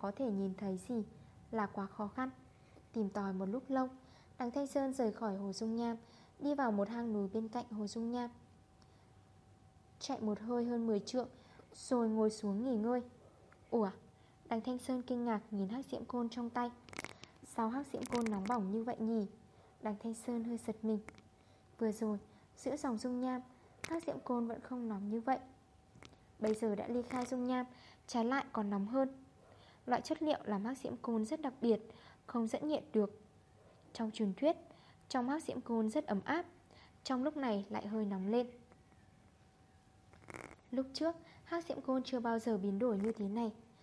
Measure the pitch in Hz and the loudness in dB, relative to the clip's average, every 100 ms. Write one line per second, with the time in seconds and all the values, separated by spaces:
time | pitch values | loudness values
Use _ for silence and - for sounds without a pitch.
0 | - - 269 196 196 185 202 185 - 240 | -4 -2 0 2 0 -2 -2 -2 -2 -2
1 | 208 - - - - 226 202 - 196 - | -2 -8 -20 -20 -6 -2 0 -2 -6 -4
2 | 208 - 262 - - - - - - 226 | -6 -2 -4 -6 -20 -20 -20 -20 -8 -2
3 | 202 208 196 185 190 233 262 262 254 262 | 0 0 -2 0 0 -2 0 0 0 -2
4 | - - - - 240 262 285 285 269 269 | -20 -20 -18 -6 -4 -2 0 2 0 2
5 | 226 208 220 196 196 190 226 226 233 233 | 2 2 -2 -2 -2 -2 -2 0 0 -2
6 | - - - - 285 285 254 208 202 233 | -8 -20 -20 -4 0 2 2 4 2 0
7 | 240 214 196 220 226 240 240 214 208 233 | 0 0 0 -2 -2 -4 -4 -4 -4 -2
8 | 226 240 240 240 - - - - - - | -2 -2 -4 -6 -20 -20 -20 -20 -20 -20
9 | - - - - - - - - - - | -20 -20 -20 -20 -20 -20 -20 -20 -20 -12
10 | - 277 214 208 220 240 240 240 233 208 | -4 -2 0 -2 0 0 2 2 4 2
11 | 202 254 240 - - - - - - 247 | 2 -2 -2 -6 -20 -20 -20 -12 2 4
12 | 226 220 220 214 208 196 254 233 220 247 | 4 6 4 4 0 0 2 2 4 2
13 | 240 - - - - - - 233 202 - | 0 -12 -20 -20 -20 -20 0 2 2 0
14 | - - - - - 233 226 254 - 254 | -14 -20 -20 -14 -4 -2 0 -4 0 -2
15 | 247 247 240 214 - 208 190 240 269 - | 0 0 2 0 0 -2 0 -2 -4 -6
16 | - 247 233 233 233 240 240 240 - - | -4 -2 0 -2 -2 0 -2 -4 -14 -12
17 | - - - - - - 226 254 285 240 | -10 -12 -18 -20 -12 0 0 0 -4 -4
18 | 247 240 226 202 196 247 190 214 226 - | -2 0 2 0 0 0 2 0 0 -2
19 | 220 226 196 - - - - - 220 208 | 2 2 0 -4 -20 -20 -20 -6 -4 -2
20 | 233 226 - 240 233 233 233 220 220 214 | -4 -6 -4 -2 -2 -4 -4 -2 2 0
21 | - - - - - - - - 220 214 | -2 -16 -20 -20 -20 -20 -16 -2 0 2
22 | 220 208 - - - - 262 285 285 226 | 0 0 -4 -20 -20 -8 -4 -2 0 0
23 | 254 247 254 254 247 - - - - 320 | 0 0 0 -2 -6 -18 -20 -12 -4 -4
24 | - 254 - 247 233 233 - 254 233 202 | -2 -4 0 0 0 -2 -6 -6 -4 -4
25 | 202 220 226 269 - - - - - - | -2 -2 0 0 -2 -20 -20 -20 -20 -20
26 | - - - - 220 214 226 202 - 240 | -20 -20 -20 -2 0 2 2 0 0 -2
27 | 240 254 247 254 247 254 254 - - - | 0 -2 -2 -2 0 0 -2 -8 -20 -20
28 | - 247 226 269 277 226 208 202 202 262 | -4 2 4 2 0 0 0 2 2 4
29 | 269 269 - - - - - - - 247 | 2 0 -18 -20 -20 -20 -20 -12 0 0
30 | - 320 302 294 - 202 214 262 247 240 | 2 0 2 0 0 -2 -2 -4 -6 -6
31 | - 226 220 311 277 - 240 220 - - | 0 0 2 -2 -4 0 4 4 2 -18
32 | - - - 240 226 254 302 302 - 220 | -20 -20 -4 0 0 0 0 0 2 2
33 | 202 - - - - - - - - - | 2 0 -20 -20 -20 -20 -20 -20 -14 -4
34 | 220 - 214 185 285 330 - - - - | -4 0 0 2 2 2 -2 -20 -20 -20
35 | - 262 247 294 320 254 240 226 220 220 | -4 0 2 0 -2 -4 0 2 2 2
36 | - 202 - 302 359 - - - - - | 2 0 2 0 -2 -10 -20 -20 -20 -12
37 | - 254 269 302 262 208 202 214 208 220 | -2 0 0 0 0 0 0 -4 -2 -2
38 | 208 190 190 233 247 - - - - - | 0 0 2 2 2 -4 -20 -20 -20 -20
39 | - - - - - - - - - - | -20 -20 -20 -20 -20 -20 -20 -20 -20 -20
40 | - - - - - - - 247 269 - | -20 -20 -14 -12 -12 -14 -6 -2 -2 0
41 | 311 330 - - - 339 330 - 262 262 | 0 0 -8 -18 -4 -4 -2 -4 2 0
42 | 254 254 233 226 233 214 202 196 247 202 | 2 0 2 2 2 2 2 4 4 4
43 | 208 226 202 214 226 - - - | 2 2 0 0 0 -2 -14 -20